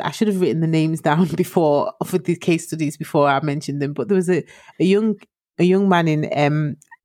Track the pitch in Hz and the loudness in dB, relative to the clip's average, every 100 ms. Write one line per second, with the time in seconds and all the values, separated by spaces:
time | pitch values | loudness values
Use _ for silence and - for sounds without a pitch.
0 | - - 214 190 170 139 160 160 156 160 | -6 -2 -2 0 0 0 0 2 2 0
1 | 156 151 175 165 180 - 156 143 - - | 0 2 2 0 0 2 2 2 0 -4
2 | - 185 180 170 - 165 - 160 147 - | -4 -4 -2 -4 0 -2 -2 -6 -6 -6
3 | - 156 143 139 151 143 147 143 143 143 | -4 0 2 2 -2 -6 -6 -6 -4 -4
4 | 120 190 175 175 - - - - 170 196 | -2 0 0 -2 -4 -12 -16 -2 2 2
5 | 220 208 - _ _ - 175 190 196 175 | 2 -2 -8 _ _ 0 2 4 4 2
6 | 165 151 151 135 147 151 151 - _ - | 2 0 -2 0 0 0 -2 -6 _ -12